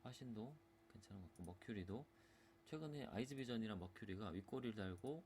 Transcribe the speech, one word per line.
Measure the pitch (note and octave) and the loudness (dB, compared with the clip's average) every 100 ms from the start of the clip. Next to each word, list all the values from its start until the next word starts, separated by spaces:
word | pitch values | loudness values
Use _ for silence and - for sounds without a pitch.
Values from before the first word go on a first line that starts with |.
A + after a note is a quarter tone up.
화신도 | B2+ B2 B2+ A2 A#2 D3+ - - - | -8 -6 -4 -2 -2 -4 -14 -20 -16
괜찮은 | - - G2 | -14 -8 -6
것 | F2+ | -6
같고, | - | -6
머큐리도 | E2+ F2+ - G#2+ F2+ G#2 D3+ - - - - - - | -6 -4 -2 0 2 0 -2 -14 -20 -20 -20 -20 -6
최근에 | D#3 D#3 D3 B2+ | -2 0 0 2
아이즈비전이랑 | G2 C3 C#3 B2+ A#2+ A2 G2 | 2 2 2 2 4 4 2
머큐리가 | F2+ - G2+ F#2+ G#2 | 0 -4 -2 0 2
윗꼬리를 | E2+ G2 C3 B2 G#2+ | 0 0 2 2 2
달고 | F#2+ F2+ B2 D#3 | 2 2 0 -2